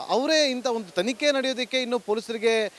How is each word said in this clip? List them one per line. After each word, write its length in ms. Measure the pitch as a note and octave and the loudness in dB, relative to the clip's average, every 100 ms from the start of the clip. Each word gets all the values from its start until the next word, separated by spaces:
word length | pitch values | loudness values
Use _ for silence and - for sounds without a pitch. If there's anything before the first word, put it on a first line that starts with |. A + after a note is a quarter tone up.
ಆ, 60 | - | -2
ಅವರೇ 440 | G3+ D4 D#4 C#4+ | 0 4 4 2
ಇಂಥ 160 | B3+ B3+ | 0 -2
ಒಂದು 240 | A3+ F#3 | -2 -4
ತನಿಖೆ 420 | F3+ G#3+ B3+ D4 | -2 -2 0 2
ನಡೆಯೋದಕ್ಕೆ 500 | C4+ C4 B3 B3 C4 | 2 0 -2 -2 -2
ಇನ್ನು 160 | B3 B3 | -2 -2
ಪೊಲೀಸರಿಗೆ 680 | - G#3+ A3 A3+ A3+ A3+ G#3 | -2 -4 -4 0 2 2 0